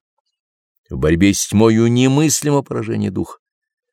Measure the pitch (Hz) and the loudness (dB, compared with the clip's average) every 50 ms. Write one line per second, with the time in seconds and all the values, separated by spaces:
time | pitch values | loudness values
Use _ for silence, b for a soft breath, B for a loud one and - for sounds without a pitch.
0 | _ _ _ _ _ _ _ _ _ _ _ _ _ _ _ _ _ _ 78 67 | _ _ _ _ _ _ _ _ _ _ _ _ _ _ _ _ _ _ -8 -4
1 | 65 76 82 85 95 98 98 - - - - 101 113 113 113 110 117 117 120 123 | 0 0 2 2 2 2 2 0 -4 -2 2 2 4 4 4 2 2 2 2 2
2 | 127 131 135 143 156 156 - - - 147 143 143 131 - 131 120 113 107 113 107 | 2 2 2 2 0 0 0 -2 -2 0 -2 -2 -2 -4 -8 -8 -6 -6 -6 -4
3 | 104 104 95 101 - - - - _ _ _ _ _ _ _ _ _ _ | -4 -4 -4 -6 -8 -8 -10 -20 _ _ _ _ _ _ _ _ _ _